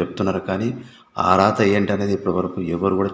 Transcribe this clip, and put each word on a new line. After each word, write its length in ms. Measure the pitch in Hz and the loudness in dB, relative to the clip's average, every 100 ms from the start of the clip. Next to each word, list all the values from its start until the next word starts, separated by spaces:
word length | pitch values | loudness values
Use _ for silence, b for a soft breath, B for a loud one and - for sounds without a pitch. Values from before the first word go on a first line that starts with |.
చెప్తున్నారు, 400 | 82 - 95 92 - | -4 -2 -2 -2 -4
కానీ 180 | 95 117 131 B B B - | -4 -4 -6 B B B -2
ఆ 120 | 90 95 | 2 4
రాత 260 | 101 110 | 4 4
ఏంటనేది 500 | 101 101 98 98 101 | 2 2 0 -2 -2
ఇప్పటివరకు 460 | 95 92 90 90 95 | -2 -2 -2 -2 -4
ఎవరు 320 | 82 85 98 95 | -4 -2 0 0
కూడా 120 | 98 | 0